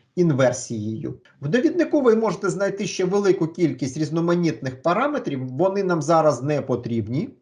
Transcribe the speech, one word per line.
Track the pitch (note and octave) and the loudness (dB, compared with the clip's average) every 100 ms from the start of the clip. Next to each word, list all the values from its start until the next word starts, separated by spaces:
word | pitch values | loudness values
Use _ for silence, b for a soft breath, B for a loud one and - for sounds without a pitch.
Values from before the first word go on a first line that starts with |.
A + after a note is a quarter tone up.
| b - | b 0
інверсією. | E3+ B2+ B2+ B2 - A2+ G#2+ A2+ B2 - b b | 2 4 2 2 -6 -6 -6 -6 -8 -12 b b
В | C#3 | -2
довіднику | A#3 D4+ F4+ D4+ D4+ | 2 2 2 2 4
ви | B3+ A3 | 4 4
можете | A3 E3+ F#3+ | 2 -2 -2
знайти | E3+ G3 G3 F#3+ | -2 -2 -2 -6
ще | - | -2
велику | F#3 G3+ G3+ - E3 | 0 2 2 2 0
кількість | E3+ D#3+ B2+ C#3 D#3 | 0 -2 0 -6 -4
різноманітних | D3+ D#3+ E3+ F3 E3 - C3 B2+ | -4 0 0 2 0 -2 -8 -4
параметрів, | E3 F#3+ C#4+ D4 - C3+ B2+ | -2 0 0 -2 -4 -6 -6
вони | B2+ F#3+ G3 | 0 0 0
нам | F#3 E3+ | 0 -2
зараз | C#3 D#3+ D#3 B2+ | 2 4 4 2
не | C#3 D3 | -2 -2
потрібні. | - A#2+ A2+ A#2 G#2+ C3 A#3+ - | -2 -4 -2 -4 -2 -4 -6 -10